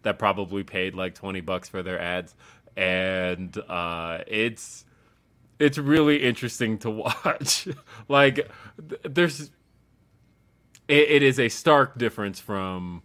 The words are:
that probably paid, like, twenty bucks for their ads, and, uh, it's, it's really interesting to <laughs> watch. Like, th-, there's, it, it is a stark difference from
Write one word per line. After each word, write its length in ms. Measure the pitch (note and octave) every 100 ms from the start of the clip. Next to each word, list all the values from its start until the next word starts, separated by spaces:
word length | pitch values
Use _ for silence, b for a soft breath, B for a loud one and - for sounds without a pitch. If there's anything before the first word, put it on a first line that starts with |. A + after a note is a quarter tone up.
that 160 | G#2+ G2
probably 460 | G#2 F#2+ F#2+ G2+
paid, 300 | F#2 F#2+ F#2+
like, 200 | F#2 F#2
twenty 260 | F2+ G2 F#2+
bucks 300 | F2 F2+ -
for 120 | F#2+
their 160 | F2+ F2+
ads, 360 | F2 F2+ E2+ _ b b _ -
and, 800 | F#2 F#2 F#2+ F#2 F2+ F2+ F2+ G#2 -
uh, 480 | F2+ E2+ E2+ E2 E2 -
it's, 580 | G#2+ A#2 A2+ - - _ _ _ _ _ _ _ _
it's 200 | D3 C#3+
really 440 | C#3 D#3 D3+ D3
interesting 540 | B2+ A2+ A#2+ - A2+ A2
to 120 | A#2
<laughs> 340 | A2 - -
watch. 440 | E3 - C3+ - F#3+ D3 _ B -
Like, 420 | C#3 C#3 C3+ - B B B D#3
th-, 120 | -
there's, 460 | E3 C#3 E3+ C#3 D3 _ _ _ _ _ _ _ _ _ _ _ _ _ -
it, 220 | D3 C#3+
it 120 | D3
is 160 | C#3 B2+
a 80 | A#2
stark 480 | - E3 D3 C3 A#2
difference 440 | A#2 - G2+ F#2
from 640 | - G2 F#2+ F#2 F2+ F2